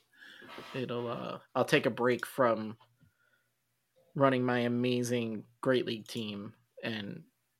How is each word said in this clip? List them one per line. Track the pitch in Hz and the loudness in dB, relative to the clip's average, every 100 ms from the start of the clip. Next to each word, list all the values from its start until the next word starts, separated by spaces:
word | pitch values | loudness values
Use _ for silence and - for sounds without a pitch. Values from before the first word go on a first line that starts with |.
| _ _ - - - - - | _ _ -20 -20 -18 -18 -12
It'll, | 131 120 120 120 | -8 -6 -4 -6
uh, | 127 123 - - 131 | -6 -8 -10 -2 0
I'll | |
take | 120 147 131 | 4 4 4
a | |
break | 110 123 120 - | 2 2 2 0
from | - 120 110 107 110 _ _ _ _ _ _ _ _ _ _ _ _ _ | 2 4 4 -2 -12 _ _ _ _ _ _ _ _ _ _ _ _ _
running | 151 135 127 | 2 4 4
my | 123 123 | 2 2
amazing | 120 120 123 123 120 123 113 107 - _ | 0 0 0 0 0 -2 -2 -6 -10 _
Great | 135 127 | 0 0
League | 113 113 104 | 0 -6 -8
team | 120 107 101 110 - _ - | -8 -8 -8 -12 -16 _ -12
and | 117 110 101 - - _ _ | -8 -6 -8 -12 -16 _ _